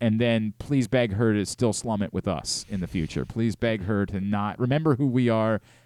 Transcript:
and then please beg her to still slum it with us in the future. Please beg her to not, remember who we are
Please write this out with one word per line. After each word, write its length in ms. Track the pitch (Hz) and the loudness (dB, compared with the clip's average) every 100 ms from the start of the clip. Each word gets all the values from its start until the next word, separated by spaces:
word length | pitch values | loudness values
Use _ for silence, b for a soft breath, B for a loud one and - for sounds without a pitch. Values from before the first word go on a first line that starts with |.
and 200 | 117 110 | 0 2
then 340 | 120 117 107 - | 2 2 0 -6
please 300 | - 139 113 | -2 0 2
beg 240 | 131 120 | 2 2
her 200 | 98 117 | 2 2
to 100 | 104 95 | 2 0
still 260 | - 120 | 0 0
slum 300 | 101 120 104 | 0 -2 -2
it 100 | 101 | -2
with 140 | 92 98 | -2 -2
us 380 | 80 - - - | -4 -4 -8 -6
in 120 | 98 | -6
the 60 | 87 | -4
future. 360 | 90 78 76 | -2 -2 -4
Please 300 | 62 110 117 | -4 -2 -2
beg 280 | - 117 110 | 0 -2 -2
her 220 | 92 104 98 | -2 0 0
to 140 | 98 | -2
not, 380 | 98 104 104 87 | -4 -2 -4 -2
remember 360 | 120 147 160 127 | 0 2 2 2
who 100 | 139 | 2
we 220 | 123 120 | 2 2
are 320 | 110 110 107 b b | 2 2 0 b b